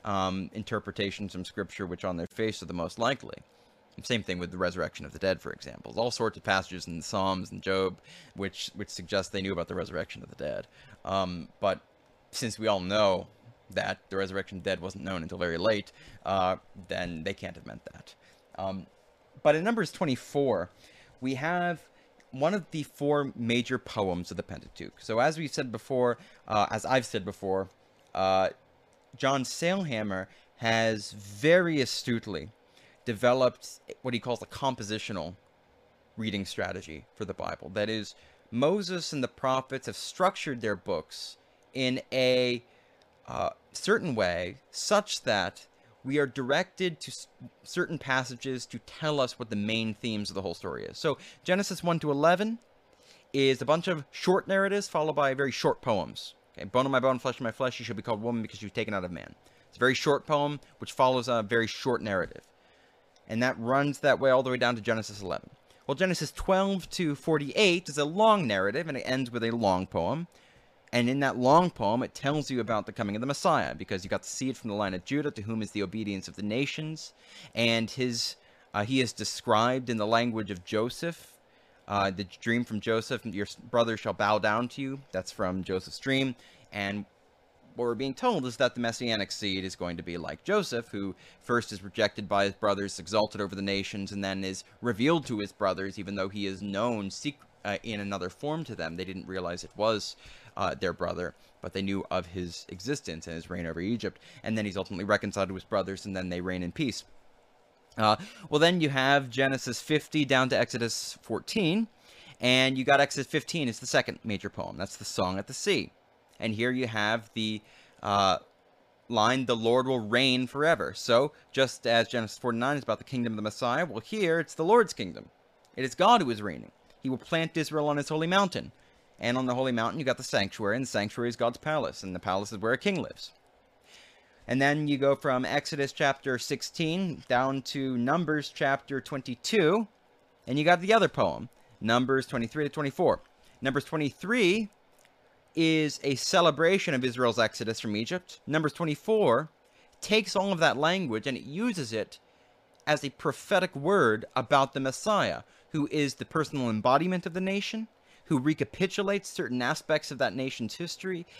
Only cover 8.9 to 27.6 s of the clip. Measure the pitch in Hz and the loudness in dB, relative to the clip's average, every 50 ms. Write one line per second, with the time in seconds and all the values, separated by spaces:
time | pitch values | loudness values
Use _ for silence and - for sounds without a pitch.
8.9 | - - 90 85 104 98 95 - - 98 95 95 98 85 85 - 95 92 78 - | -10 -12 -6 -2 -2 -2 0 -2 -4 -4 -4 -2 -2 -2 -4 -4 -4 -6 -6 -4
9.9 | - 80 82 - - - - - - - - 76 - - - - _ - - - | -4 -6 -6 -6 -10 -16 -16 -16 -12 -8 -6 -6 -6 -6 -8 -10 _ -20 -20 -20
10.9 | - - - - 95 98 95 92 87 87 78 - - _ - 98 92 - - _ | -20 -14 -8 -4 -2 0 0 -2 -4 -8 -10 -14 -8 _ 0 0 0 -2 -4 _
11.9 | _ _ _ _ _ _ _ _ - - 131 113 104 - 110 110 101 95 90 90 | _ _ _ _ _ _ _ _ -8 -6 -6 -6 -6 -2 0 2 2 2 2 0
12.9 | 101 107 107 98 92 90 - - - _ - - - _ _ - 95 95 101 101 | 2 4 4 4 4 2 0 -6 -14 _ -20 -20 -20 _ _ -8 -4 -4 -2 -2
13.9 | 95 - _ - 95 95 98 92 95 98 95 - 98 92 - 98 95 87 82 92 | -4 -6 _ -6 -4 -2 -2 -2 -2 -4 -6 -6 -8 -8 -4 -2 -2 -2 -4 -6
14.9 | 95 98 - 95 95 90 82 87 92 92 90 87 82 82 90 110 110 101 101 - | -10 -8 -6 -6 -4 -4 -4 -6 -4 -4 -2 -2 0 2 2 2 2 2 0 -6
15.9 | - - - - - - - - 98 95 92 90 92 - - - - - 87 - | -12 -20 -20 -20 -20 -10 -4 -2 0 2 2 2 0 0 -4 -12 -20 -16 -12 -8
16.9 | 92 95 90 90 85 80 80 95 98 - - 90 87 82 - - 53 - - - | -6 -6 -4 -6 -6 -6 -6 -6 -6 -6 -8 -12 -12 -12 -14 -16 -16 -16 -16 -18
17.9 | - - - - - _ _ - _ _ _ _ - - 95 95 95 95 87 - | -18 -18 -20 -20 -20 _ _ -20 _ _ _ _ -10 -6 -6 -4 -4 -6 -8 -12
18.9 | _ _ _ _ _ _ _ _ _ - - 156 147 156 175 214 240 226 185 - | _ _ _ _ _ _ _ _ _ 0 4 4 4 4 2 0 0 0 0 -2
19.9 | - - 190 151 127 - - - - 143 143 135 110 87 87 - - _ - - | -2 -2 0 0 0 -2 -4 -4 0 0 2 2 2 2 0 -4 -8 _ -20 -20
20.9 | - - - - - - 123 131 135 127 143 165 175 180 175 175 170 151 - - | -20 -20 -20 -20 -12 -6 -4 -4 -2 -2 -2 -2 0 0 0 -2 -2 -4 -8 -18
21.9 | _ _ _ _ _ _ _ _ - 131 143 165 202 208 160 - - 160 139 - | _ _ _ _ _ _ _ _ -4 0 0 2 2 0 -2 -4 -6 -6 -6 -8
22.9 | - - 143 143 147 147 143 135 - - 117 113 117 120 117 - 127 123 - - | -6 -4 0 2 2 2 0 -2 -4 -4 0 2 2 2 2 0 -2 -4 -4 -4
23.9 | - 113 101 95 87 87 90 - 92 85 - - 90 - - - - - - - | -4 -2 0 0 0 -2 -4 -6 -8 -8 -8 -8 -10 -14 -14 -16 -16 -14 -14 -14
24.9 | - - - - 110 113 127 156 156 160 165 139 - - 143 123 110 117 - - | -14 -12 -8 -4 0 2 2 2 2 0 -4 -6 -4 -4 -6 -4 -6 -8 -6 -4
25.9 | 135 127 123 120 117 - - - - - _ - 107 107 101 - - 110 - - | 0 2 2 2 2 0 -6 -16 -20 -18 _ -2 2 2 2 2 0 -2 0 2
26.9 | 131 131 120 - - 107 92 98 98 - - 98 95 95 | 2 2 2 0 -4 -6 -4 -6 -8 -6 -2 -2 0 0